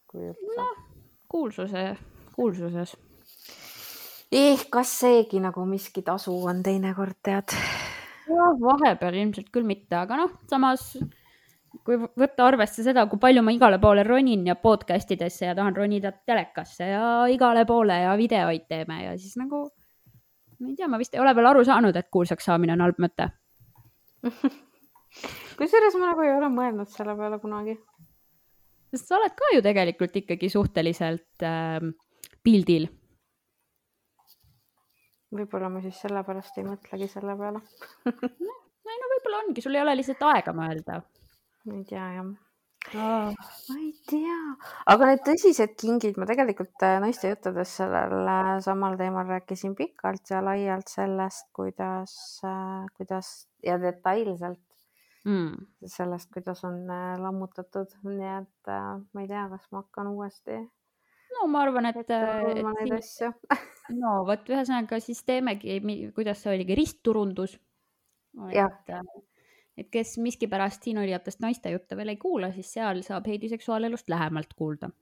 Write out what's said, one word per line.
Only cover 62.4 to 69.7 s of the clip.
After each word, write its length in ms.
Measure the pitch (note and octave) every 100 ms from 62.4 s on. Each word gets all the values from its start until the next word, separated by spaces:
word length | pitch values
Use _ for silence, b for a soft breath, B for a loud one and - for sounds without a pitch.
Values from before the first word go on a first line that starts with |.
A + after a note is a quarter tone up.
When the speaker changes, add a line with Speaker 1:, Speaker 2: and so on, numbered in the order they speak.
Speaker 1:
tundma 300 | A3 A3 A3
Speaker 2:
et 80 | G#3+
Speaker 1:
neid 160 | A3 A3+
Speaker 2:
siis 240 | A3+ -
Speaker 1:
asju. 80 | A#3+ A#3 -
<laughs> 520 | C#4 - - - A#3+
Speaker 2:
No 160 | A#3+ G3
vot, 220 | F#3 G#3
ühesõnaga 560 | G#3 C4+ B3+ B3+ A3 A3+
siis 240 | A3+ A#3+
teemegi, 540 | - B3+ B3+ G3+ G#3 G3
mi-, 300 | G#3 G#3 -
kuidas 320 | - G#3+ G#3
see 80 | G#3
oligi, 240 | F#3+ F#3 G3+
ristturundus. 800 | D#4 - - A3 G3+ F#3 F#3+ - _ _ _ _ _ _ _ -
Speaker 1:
Jah. 320 | F#3+ G3 G3
Speaker 2:
Et, 220 | F#3+ -
äh, 340 | F3+ F3+ - _ _ _ _ _